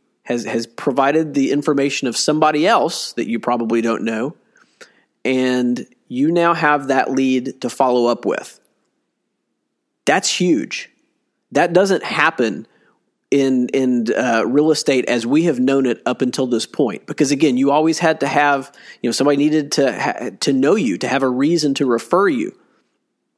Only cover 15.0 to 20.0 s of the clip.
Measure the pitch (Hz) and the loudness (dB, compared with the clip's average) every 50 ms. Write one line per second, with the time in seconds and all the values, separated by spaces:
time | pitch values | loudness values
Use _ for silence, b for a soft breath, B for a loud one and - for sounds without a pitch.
15 | - - 120 123 113 117 139 156 170 175 139 120 127 135 139 139 131 123 117 - | 0 0 -2 -2 0 0 2 2 2 2 2 0 2 2 2 2 2 0 0 -2
16 | - 123 127 - 131 123 117 - 131 123 120 113 - - - - 147 110 95 - | -2 -4 -2 -2 -2 -2 -2 -2 -2 0 0 -2 -2 -2 -2 -2 0 0 -2 -6
17 | - - - - 151 131 147 135 160 147 123 127 135 139 139 156 156 165 160 - | -10 -8 -2 0 0 0 2 2 2 2 2 2 2 2 2 2 2 2 0 0
18 | 175 160 160 160 143 143 156 151 147 147 143 135 131 - - B B B B B | 0 0 0 0 -2 -2 0 0 2 2 0 0 -4 -8 -16 B B B B B
19 | B 123 117 - 135 147 143 143 147 151 151 156 147 143 - - 139 131 104 - | B -4 -2 0 2 2 2 2 2 2 2 0 -2 -2 0 0 0 0 0 -2